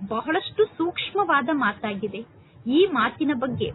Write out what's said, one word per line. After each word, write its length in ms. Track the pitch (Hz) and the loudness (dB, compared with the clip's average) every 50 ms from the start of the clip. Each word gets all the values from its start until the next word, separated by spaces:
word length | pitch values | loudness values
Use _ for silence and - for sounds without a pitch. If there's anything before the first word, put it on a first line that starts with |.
| 190 196 | -4 -6
ಬಹಳಷ್ಟು 560 | 214 226 - 269 320 381 - - - - 427 | -4 -4 -2 0 -2 -2 -2 -2 0 0 0
ಸೂಕ್ಷ್ಮವಾದ 840 | - - - 330 349 - - - - - 392 403 339 320 285 254 285 | 2 0 -2 -4 -4 -4 -6 -6 -4 -2 0 2 2 2 2 2 2
ಮಾತಾಗಿದೆ. 720 | 320 285 240 208 202 - - 214 202 190 214 202 190 202 226 - - - - - - - - | 0 2 0 0 -2 -2 -4 -6 -4 -4 -6 -6 -6 -8 -12 -14 -18 -20 -20 -20 -20 -10 -4
ಈ 200 | 226 262 320 381 | 2 4 4 4
ಮಾತಿನ 440 | 381 311 240 214 247 - - 311 277 294 | 4 4 2 0 0 0 0 0 0 0
ಬಗ್ಗೆ 360 | 233 - 262 240 - 214 - | 0 0 -2 -2 -2 -4 -4